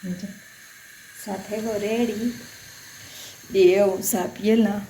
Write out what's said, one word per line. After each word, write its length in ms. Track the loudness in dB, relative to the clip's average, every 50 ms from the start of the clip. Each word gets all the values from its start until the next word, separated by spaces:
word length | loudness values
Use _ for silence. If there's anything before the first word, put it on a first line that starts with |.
| -6
જો 240 | -8 -8 -8 -8 -12 -14 -16 -20 -20 -20 -20 -20 -20 -20 -20 -20 -20 -20 -20 -20 -20 -20 -16 -10
ચા 120 | -10 -8 -8 -8 -8
થેગો 220 | -6 -6 -4 -4 -4 -4
રેડી. 560 | -2 -2 0 0 0 0 0 -2 -4 -4 -4 -6 -14 -18 -18 -20 -20 -20 -20 -20 -20 -20 -20 -20 -20 -20 -18 -18 -18 -18 -20 -20 -18 -4 2
એ 80 | 6 6 8 8
એવું 280 | 6 4 2 2 -2
ચા 260 | -4 -2 -2 -2 -2 -4
પીએલા. 540 | -8 -2 2 4 4 6 4 4 2 -2 -6 -10